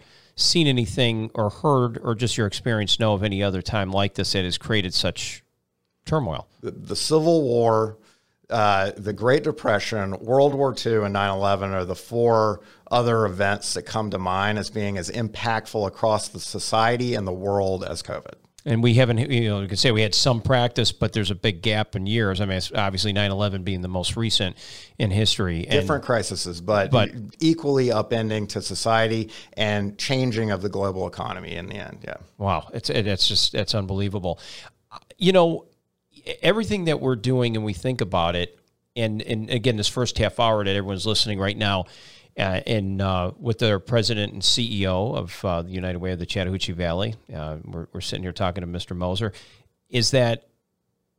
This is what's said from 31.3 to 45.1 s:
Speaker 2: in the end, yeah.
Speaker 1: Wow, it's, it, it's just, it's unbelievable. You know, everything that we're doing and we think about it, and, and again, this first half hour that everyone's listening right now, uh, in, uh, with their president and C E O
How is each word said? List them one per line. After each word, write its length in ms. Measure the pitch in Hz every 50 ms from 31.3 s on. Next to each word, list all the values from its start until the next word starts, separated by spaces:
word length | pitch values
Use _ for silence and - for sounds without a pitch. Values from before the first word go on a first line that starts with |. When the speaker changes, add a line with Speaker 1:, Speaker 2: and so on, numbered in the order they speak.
| 95 92 85 80 85
Speaker 2:
in 120 | 85 87
the 100 | 98 101
end, 220 | 101 95 92 - - -
yeah. 140 | - - - - - _
Speaker 1:
Wow, 320 | - 101 98 90 78 - -
it's, 200 | - 117 - -
it, 160 | 143 127 98
it's 200 | 101 98 - -
just, 280 | - 104 - - - -
it's 180 | - 98 - -
unbelievable. 680 | 107 98 92 98 98 101 101 95 104 87 90 82 - - - - - - - - _ _ _ - - - - -
You 140 | - 185 185
know, 340 | 185 185 170 170 160 - - _ _ _ _ _ _ _ _ _ _ - _ - - - -
everything 420 | 160 202 226 220 185 208 196 175
that 140 | 165 147 123
we're 160 | 131 131 127
doing 400 | 110 104 127 131 127 123 117 113
and 100 | 110 107
we 80 | 107 98
think 260 | - - 131 127 117
about 360 | 113 87 95 90 85 85 87
it, 240 | 87 87 - - _ _ _ _ _ _ _ _
and, 280 | 120 113 110 107 107 -
and 260 | - 120 110 110 101
again, 260 | 131 117 101 127 113
this 120 | 104 104
first 320 | - - 127 123 - - -
half 200 | 110 98 - -
hour 240 | 117 113 110 107 101
that 120 | 98 98
everyone's 320 | 101 95 98 98 92 95
listening 320 | 110 107 - - 110 104 95
right 180 | 98 101 104
now, 280 | 107 107 101 98 95 90 - - - - - - - - _ _ -
uh, 220 | 98 95 95 - -
in, 360 | - 117 110 98 95 98 95
uh, 300 | 98 95 92 92 90 92 -
with 220 | - 151 117 110 -
their 180 | 123 110 104
president 540 | 95 - - 123 117 107 - 117 104 104 101
and 100 | 101 101
C 420 | 92 - - 123 120 113 107 98 98
E 40 |
O 240 | 92 92 92 101 120